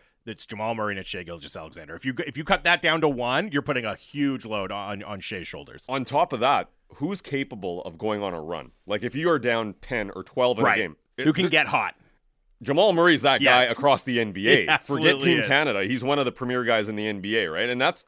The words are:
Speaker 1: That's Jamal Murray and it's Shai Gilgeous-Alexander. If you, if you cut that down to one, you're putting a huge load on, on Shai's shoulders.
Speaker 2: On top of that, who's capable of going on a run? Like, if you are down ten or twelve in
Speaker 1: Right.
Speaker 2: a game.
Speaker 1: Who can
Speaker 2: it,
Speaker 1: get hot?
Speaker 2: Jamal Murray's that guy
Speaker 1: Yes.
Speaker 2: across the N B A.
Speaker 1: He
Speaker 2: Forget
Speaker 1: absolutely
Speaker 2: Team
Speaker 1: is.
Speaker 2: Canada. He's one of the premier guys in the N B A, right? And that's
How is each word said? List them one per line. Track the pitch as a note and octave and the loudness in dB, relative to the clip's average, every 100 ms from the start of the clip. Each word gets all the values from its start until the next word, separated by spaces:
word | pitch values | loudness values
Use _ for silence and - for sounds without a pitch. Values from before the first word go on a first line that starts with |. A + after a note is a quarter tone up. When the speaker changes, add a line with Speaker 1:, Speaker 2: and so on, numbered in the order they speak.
| _ _ A#2 | _ _ -16
Speaker 1:
That's | G#2+ - | -14 -12
Jamal | G#2+ A2 A2+ | -6 -4 -2
Murray | G#2 | -4
and | G2 | -4
it's | F2+ | -8
Shai | F#2+ | -10
Gilgeous-Alexander. | E2+ E2+ C#2+ F#2 D#2+ D2 D3 E3 | -10 -12 -12 -14 -14 -16 -16 -8
If | C4 | -6
you, | B3 B3 | -6 -8
if | C#3+ | -6
you | |
cut | D#3 F#3+ F3 | 0 0 2
that | F3 | 2
down | E3 D#3+ | 2 2
to | D#3 | 2
one, | B2 A#2+ C3+ G#3 | 0 0 0 0
you're | C#3+ | -4
putting | C#3+ C3 A2 | -2 -4 -4
a | F#2+ | -8
huge | - D3 C#3+ B2+ G#2+ | -10 -2 -2 -2 -6
load | G#2+ F#2+ | -4 -4
on, | G2+ G2+ G2+ | -6 -6 -8
on | G2 G2 | -8 -10
Shai's | - G2 E2 | -8 -10 -10
shoulders. | D2 C#2 C#2 - | -14 -14 -16 -6
Speaker 2:
On | C3+ B2 | -6 0
top | C#3+ F3 | 0 0
of | A#2+ | 2
that, | B2 B2 F2 _ _ - | 2 2 0 _ _ -8
who's | D#3 G3 | -6 -6
capable | - C#3 C3+ A2 F2+ F2 | -6 -6 -6 -8 -8 -6
of | - E2 | -10 -6
going | G#2+ G#2 | -4 -2
on | G2 E2+ | -2 -4
a | |
run? | D#2 E2 C2 _ - | -6 -8 -10 _ -6
Like, | G#2 | -4
if | A#2+ C3+ | -4 -2
you | E3+ | 0
are | D3+ | 2
down | A#2+ A#2 A2 F#2 | 2 0 -2 -8
ten | - A#2+ G2+ | -6 -4 -4
or | F#2+ | -8
twelve | F#2 - B2 A2+ | -8 2 2 4
in | A#2+ | 2
Speaker 1:
Right. | G#2+ | 2
Speaker 2:
a | |
game. | F2+ D2+ _ - | 0 -8 _ -2
Speaker 1:
Who | C#3 | 0
can | D#3 F3+ | 2 2
Speaker 2:
it, | |
Speaker 1:
get | D#3 D3 | 2 2
hot? | C3+ G2 - _ _ _ _ _ - | 0 -2 -6 _ _ _ _ _ -12
Speaker 2:
Jamal | A#2+ C#3+ G#3 | -2 4 4
Murray's | E3 F3 D3+ | 6 6 6
that | C#3 B2+ | 4 4
guy | C3+ B2+ | 6 6
Speaker 1:
Yes. | B2 A#2 | 4 2
Speaker 2:
across | C#3+ B2+ | 4 2
the | - A#2+ | 2 0
N | A2 | 0
B | F#2 G#2 | 0 4
A. | |
Speaker 1:
He | C#3 G2+ | 4 4
Speaker 2:
Forget | |
Speaker 1:
absolutely | D3+ - C#3 D#3+ C#3 E3+ | 0 0 2 2 2 2
Speaker 2:
Team | B2 | 2
Speaker 1:
is. | G#2+ | 4
Speaker 2:
Canada. | C#3 D3+ G2+ G2 | 2 2 0 -2
He's | B2 | -2
one | B2+ C#3+ | 0 0
of | B2 | 0
the | |
premier | - B2 B2+ A#2+ | -2 -4 -2 2
guys | A2+ G#2+ | 2 0
in | G#2+ | -4
the | G#2+ | -4
N | G2+ | -4
B | G2 A2 | -2 0
A, | F2 | 0
right? | D#2+ A#2 | -2 -2
And | B2 | 0
that's | C3 - | 0 -2